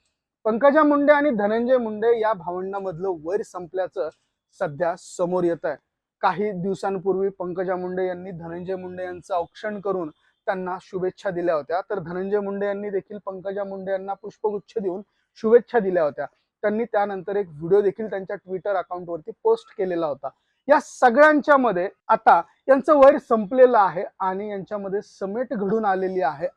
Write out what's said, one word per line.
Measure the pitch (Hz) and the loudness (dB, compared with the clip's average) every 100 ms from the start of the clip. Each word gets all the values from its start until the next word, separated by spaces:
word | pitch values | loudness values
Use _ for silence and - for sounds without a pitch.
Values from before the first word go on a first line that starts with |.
| _ _ _ _ | _ _ _ _
पंकजा | 220 220 277 302 | -4 2 4 6
मुंडे | 294 285 285 | 6 4 4
आणि | 294 294 | 4 2
धनंजय | 220 202 226 240 254 | 0 0 0 2 0
मुंडे | 226 214 226 233 | 0 0 0 2
या | 214 | 0
भावंडामधलं | 208 165 180 190 202 190 165 190 170 | -2 -4 -6 -6 -6 -8 -6 -6 -6
वैर | 156 208 | -2 -2
संपल्याचं | 214 180 170 185 180 196 160 - _ _ _ - | -2 -8 -8 -6 -4 -4 -8 -10 _ _ _ -8
सध्या | 180 143 170 185 | -6 -2 -4 -4
समोर | - - 175 180 | -10 -4 -2 0
येत | 175 165 | 0 0
आहे. | 170 135 _ _ _ _ | -4 -8 _ _ _ _
काही | 196 180 208 | -2 0 -4
दिवसांपूर्वी | 185 196 190 202 190 190 190 196 | -4 -4 -4 -4 -2 -2 0 -2
पंकजा | 190 180 175 185 180 | -4 -8 -6 -4 -4
मुंडे | 180 180 185 | -4 -4 -4
यांनी | 180 185 | -6 -12
धनंजय | 165 170 175 180 185 | -14 -12 -12 -8 -10
मुंडे | 180 180 | -10 -12
यांचं | 180 180 - | -12 -12 -6
औक्षण | 180 170 - 214 208 | -6 -6 -10 -10 -6
करून | 196 185 156 - _ _ - | -4 -4 -6 -10 _ _ -6
त्यांना | 190 180 180 | -4 -6 -8
शुभेच्छा | - 185 185 - 202 | -10 -6 -6 -4 -6
दिल्या | 175 170 | -4 -2
होत्या, | 156 139 170 | -2 -2 -6
तर | - 202 | -4 -8
धनंजय | 165 175 196 208 | -6 -8 -4 -2
मुंडे | 196 202 202 | -2 -4 -4
यांनी | 202 208 | -6 -6
देखील | 190 - 208 196 | -6 -8 -12 -12
पंकजा | 190 190 196 | -10 -8 -8
मुंडे | 196 196 185 | -8 -8 -6
यांना | 190 196 | -6 -6
पुष्पगुच्छ | 196 208 - 214 208 - 233 | -10 -12 -6 -6 -4 -8 -6
देऊन | 196 185 202 _ _ | -4 -6 -10 _ _
शुभेच्छा | - 220 247 - 240 | -6 4 4 4 -2
दिल्या | 190 180 | 0 -2
होत्या. | 151 147 139 _ _ _ | -2 -6 -12 _ _ _
त्यांनी | 208 214 | -4 -4
त्यानंतर | 233 208 202 190 175 202 | -2 -2 -2 -6 -6 -6
एक | 180 | -6
व्हिडिओ | 147 165 196 | -10 2 2
देखील | 202 - 220 | 2 -2 -6
त्यांच्या | 196 190 202 | -8 -8 -10
Twitter | 180 185 208 190 | -10 -8 -4 -4
अकाउंटवरती | - 180 170 170 226 - | -4 -10 -8 -10 -12 -2
पोस्ट | 226 226 - - | 0 0 -2 -6
केलेला | 185 170 160 | -4 -2 -2
होता. | 135 135 - _ _ - | -4 -10 -14 _ _ 2
या | 285 | 2
सगळ्यांच्या | - - 254 233 302 302 - 277 | 2 2 4 8 6 6 4 4
मध्ये | 240 180 180 - - | 4 0 -2 -6 -2
आता | 220 - 175 - _ - | 2 6 4 2 _ 2
यांचं | 269 - 294 | 2 4 8
वैर | 269 302 | 8 8
संपलेलं | - 226 196 254 254 240 | 2 -2 0 6 6 6
आहे | 185 165 - - | 2 0 -8 -4
आणि | 190 190 214 | -4 -4 -8
यांच्यामध्ये | 196 180 208 196 202 | -10 -8 -8 -6 -6
समेट | - - 190 220 247 | -8 -10 -6 -6 -6
घडून | 226 196 226 | -4 -2 0
आलेली | 208 190 185 185 | 0 0 -2 -2
आहे | 170 147 175 | -2 -2 -8